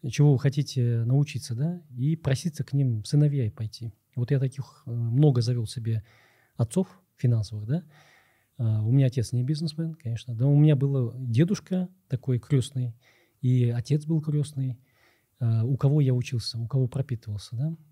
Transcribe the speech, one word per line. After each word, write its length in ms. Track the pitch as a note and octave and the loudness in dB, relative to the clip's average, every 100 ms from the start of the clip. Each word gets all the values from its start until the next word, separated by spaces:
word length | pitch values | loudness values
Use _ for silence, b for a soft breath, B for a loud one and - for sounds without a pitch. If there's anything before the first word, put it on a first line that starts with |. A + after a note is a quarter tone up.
| C3 | -8
чего 240 | A2 D3 | 4 6
вы 60 | C3 | 6
хотите 640 | C#3 B2+ C#3+ - A#2+ A#2 A#2 | 2 0 -4 0 0 0 2
научиться, 500 | C3+ D3 - - A#2 | 2 2 -4 -8 -4
да, 260 | D3+ F3+ - B2 | -4 -4 -12 -4
и 180 | C3+ D#3+ | -2 -2
проситься 460 | C#3+ C3 F3 - - | -2 -2 -2 -6 -4
к 80 | |
ним 320 | C#3 C3+ A2+ G#2 | 0 0 -2 0
сыновья 400 | D3 D3 C#3+ A2+ | 2 2 2 -2
и 40 | |
пойти. 420 | - A2 - A#2 - _ - | -4 -10 -8 -14 -14 _ -6
Вот 160 | A#2+ | -2
я 80 | C#3+ | 0
таких, 440 | C3+ - - - - | 0 -4 -12 -12 -10
э, 40 | |
много 500 | A#2 A#2 A#2+ D3+ B2 | -6 -2 4 4 4
завел 260 | A#2 B2 A2 | 0 -2 -4
себе 360 | - A2+ A2+ b b b b b b | -6 -4 -4 b b b b b b
отцов 300 | A#2 - F#3+ - _ _ | -2 -2 -4 -6 _ _
финансовых, 480 | B2 A2+ G#2+ G#2+ G#2 | 0 0 -2 -8 -4
да. 160 | D#3 - b b b b b b _ | -6 -6 b b b b b b _
А, 240 | A#2 A2 | 0 0
у 80 | G#2+ | 2
меня 160 | C3+ C3 | 4 4
отец 260 | A#2 G#2+ | 2 -2
не 100 | A#2+ | -2
бизнесмен, 520 | B2 D3+ D#3+ D3+ E3 D#3+ | -2 -2 -4 -6 -8 -6
конечно, 400 | A#2 A#2 - A2+ | -8 -8 -6 -2
да, 120 | C3+ | 4
у 100 | C#3+ | 6
меня 180 | D3+ C#3+ | 6 6
был 360 | C#3 C#3 A#2 A#2+ | 2 0 -2 -4
дедушка 720 | C3 A2+ F3 G#3 - F#3 F3+ _ _ | -2 2 2 0 -2 -4 -4 _ _
такой 300 | B2+ - B2 | -6 -2 -4
крестный, 560 | - C#3 A#2+ C3 B2 A2+ b b b b | 0 0 0 -4 -6 -8 b b b b
и 280 | B2+ B2+ A#2+ | 0 2 2
отец 360 | A#2+ - D3 D3+ | 0 -2 -2 0
был 160 | D#3+ | -2
крестный, 580 | D#3 D3 C#3+ C3+ C3 A#2+ b b b b b _ | 0 -2 -2 -4 -6 -6 b b b b b _
а, 240 | A#2+ A2+ A2+ | 0 2 0
у 120 | C3+ | 2
кого 240 | C#3 D3+ | 2 4
я 120 | C3+ B2 | 2 2
учился, 440 | B2 A#2+ - A#2 | -2 -4 -6 -8
у 80 | A#2 | -4
кого 200 | C3+ B2+ | -2 -2
пропитывался, 680 | C#3 B2 A2+ - G#2 - A#2 | -2 -6 -6 -8 -10 -8 -6
да. 180 | D3+ E3 - | -6 -6 -14